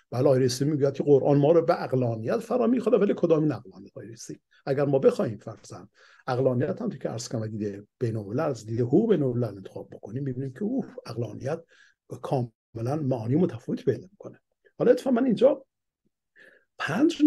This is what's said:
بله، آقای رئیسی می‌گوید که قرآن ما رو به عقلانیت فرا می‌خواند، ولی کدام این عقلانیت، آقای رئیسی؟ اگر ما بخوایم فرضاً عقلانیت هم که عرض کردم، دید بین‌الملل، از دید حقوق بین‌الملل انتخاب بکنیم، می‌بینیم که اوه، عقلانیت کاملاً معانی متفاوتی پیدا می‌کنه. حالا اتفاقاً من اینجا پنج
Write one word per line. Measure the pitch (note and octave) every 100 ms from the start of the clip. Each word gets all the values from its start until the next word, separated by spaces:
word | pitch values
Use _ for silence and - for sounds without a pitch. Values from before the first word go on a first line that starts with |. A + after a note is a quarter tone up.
| _
بله، | A#2+ C#3+
آقای | C3
رئیسی | C3 B2 C#3+
می‌گوید | D3+ C#3
که | -
قرآن | D3 C#3 D3+ C#3+
ما | C#3+
رو | E3+
به | D#3+
عقلانیت | F#3 D#3+ C3 B2 A2+ A2+ A3+
فرا | - B3 A#2
می‌خواند، | C4 - A#3+
ولی | G3+ B3+
کدام | E3 D#3+
این | D#3
عقلانیت، | A#2 - - -
آقای | - G#2
رئیسی؟ | A#2 - - _ _ -
اگر | C3 C#3
ما | C#3
بخوایم | G3+ A#3 E3+ G2+
فرضاً | - A2 - - - _ - _ -
عقلانیت | B2 C3 B2 D3 -
هم | A3+
که | C#3+ D#3+
عرض | B2 -
کردم، | A#2 A2
دید | G#2+ G#2 G2 G#2 _
بین‌الملل، | A#2 A2 G2+ B2
از | D#3+ B2 G#2+
دید | A2+
حقوق | A#2+ D3 A3+
بین‌الملل | F3+ C3+ A#2+
انتخاب | A#2+ G2 F#2+ - -
بکنیم، | - - A2+
می‌بینیم | C#3 B2+ C3+
که | B2+
اوه، | G#3 C4 - - -
عقلانیت | A2+ A#2 A2+ B2 E3 - _ _ _ _ B2
کاملاً | - C#3 B2 _ _ A2+ A2+ D3+
معانی | C#3 B2+ A2+ C#3+
متفاوتی | F#3 - - -
پیدا | - A2+ -
می‌کنه. | _ - - _ _ _ -
حالا | F3
اتفاقاً | B3+ - A#3+
من | C4+
اینجا | G#3 B3+ D4 - _ _ _ _ _ _ _ - _ _ -
پنج | - E3 D#4 -